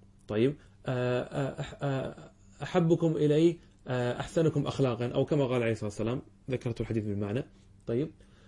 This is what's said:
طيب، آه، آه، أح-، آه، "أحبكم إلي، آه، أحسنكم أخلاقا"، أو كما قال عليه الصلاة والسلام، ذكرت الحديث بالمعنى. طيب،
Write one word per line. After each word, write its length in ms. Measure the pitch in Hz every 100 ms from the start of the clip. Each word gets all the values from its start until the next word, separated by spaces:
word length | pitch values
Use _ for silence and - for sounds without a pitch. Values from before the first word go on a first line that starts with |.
| - - -
طيب، 280 | 107 131 147 - - -
آه، 360 | 123 123 123
آه، 400 | - 147 135 -
أح-، 120 | 139 -
آه، 480 | 143 135 - - - - - -
"أحبكم 540 | 143 185 165 170 165 160
إلي، 400 | 151 151 170 165 - - -
آه، 320 | 127 123 120
أحسنكم 460 | - 170 160 147 139
أخلاقا"، 400 | 135 131 113 120
أو 180 | 139
كما 220 | 139 151 123
قال 160 | 123
عليه 100 | 113
الصلاة 180 | 110 104
والسلام، 320 | - 110 127 - - -
ذكرت 300 | 127 120 110
الحديث 240 | 113 113
بالمعنى. 400 | 107 101 101 120 - - - - -
طيب، 240 | 120 165 - - -